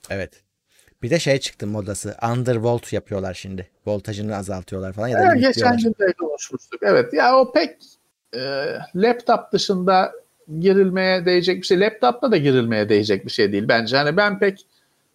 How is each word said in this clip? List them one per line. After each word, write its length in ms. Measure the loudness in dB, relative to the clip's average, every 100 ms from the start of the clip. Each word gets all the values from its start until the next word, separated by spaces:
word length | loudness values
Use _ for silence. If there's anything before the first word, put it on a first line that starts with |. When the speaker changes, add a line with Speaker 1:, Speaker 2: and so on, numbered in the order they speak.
| -10
Speaker 1:
Evet. 320 | -8 -10 _ _ _ _ _ _ _
Bir 60 | -2
de 100 | -2
şey 200 | 0 -2
çıktı 280 | -2 -10 -8
modası. 480 | -6 -6 -8 -10 -6 -2
Undervolt 600 | -2 0 0 0 -2 -4
yapıyorlar 400 | -8 -6 -6 -6
şimdi. 360 | -10 -12 -12 -14 _ -6
Voltajını 500 | -6 -6 -8 -6 -6
azaltıyorlar 580 | -8 -10 -8 -10 -8
falan 140 | -6 -2
ya 100 | 2
da 60 |
Speaker 2:
Evet, 80 | 4
Speaker 1:
limitliyorlar. 440 | 4 2 2 2 2
Speaker 2:
geçen 180 | 0 0
gün 80 | 0
de 60 |
konuşmuştuk. 640 | -2 -6 -8 -10 -12 _ -6
Evet. 300 | 0 2 2
Ya 240 | 2 4 4
o 140 | 4
pek, 260 | 0 -2 -6 -20 _ _ _ _ -10
e, 40 | -6 -4 -4 -6 -8 0
laptop 560 | 2 2 0 0 0
dışında 600 | -2 0 -2 2 2 2 -4 -20 _ -14 -2
girilmeye 640 | 2 4 4 2 0 0 2
değecek 360 | 2 2 -2
bir 60 | 2
şey. 120 | 2
Laptopta 520 | 2 2 0 0 2
da 60 | 2
girilmeye 520 | 4 2 2 0 2
değecek 360 | 2 2 -2 -2
bir 60 |
şey 200 | 0 0
değil 160 | 2 2
bence. 300 | 2 2 0
Hani 200 | 0 0
ben 220 | 0 0
pek 260 | -2 -2 _ _ _ _ _